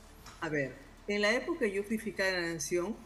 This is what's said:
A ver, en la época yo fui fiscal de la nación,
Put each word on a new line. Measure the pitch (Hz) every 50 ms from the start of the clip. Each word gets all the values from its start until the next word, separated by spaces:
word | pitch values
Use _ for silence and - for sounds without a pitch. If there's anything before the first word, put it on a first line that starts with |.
| - - - - - - - -
A | 170 160
ver, | 151 147 135 127 - - - - - - - -
en | 208 208
la | 208 208
época | 233 262 254 349 330 - 247
yo | 208 190 196 208
fui | - 226 214
fiscal | - 208 - - 196 190
de | 185 180
la | 170 170 170
nación, | 165 - - 180 175 175 202 - - -